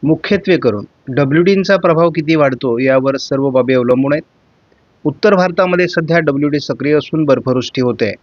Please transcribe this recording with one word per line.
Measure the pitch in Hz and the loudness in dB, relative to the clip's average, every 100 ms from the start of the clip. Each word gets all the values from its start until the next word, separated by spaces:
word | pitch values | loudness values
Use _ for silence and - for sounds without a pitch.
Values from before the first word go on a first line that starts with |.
मुख्यत्वे | 139 156 - 196 196 175 | 0 -2 0 -4 0 0
करून | 127 104 - _ - | 0 -4 -8 _ -8
डब्ल्यूडींचा | 131 139 151 175 196 190 196 | -2 0 2 2 2 2 0
प्रभाव | 175 160 170 | 0 0 0
किती | 156 151 160 | 0 -2 2
वाढतो | 143 127 135 117 | 2 0 -4 -2
यावर | 131 135 131 135 | 2 2 0 -4
सर्व | - 139 139 | -4 -4 0
बाबी | 131 123 | 0 2
अवलंबून | 131 120 127 139 | 0 2 2 2
आहेत. | 147 - _ _ _ _ _ _ _ 151 | -2 -6 _ _ _ _ _ _ _ -6
उत्तर | 143 214 202 | 0 2 4
भारतामध्ये | 180 175 185 180 180 | 2 0 0 2 0
सध्या | 175 160 170 | -2 0 0
डब्ल्यूडी | 156 139 147 143 | 0 0 0 -2
सक्रिय | - 135 139 151 | -4 -6 0 0
असून | 139 156 151 | 0 -2 2
बर्फवृष्टी | 160 127 127 120 - | 0 2 -2 -2 -2
होते. | 123 113 113 95 | -2 0 -4 -4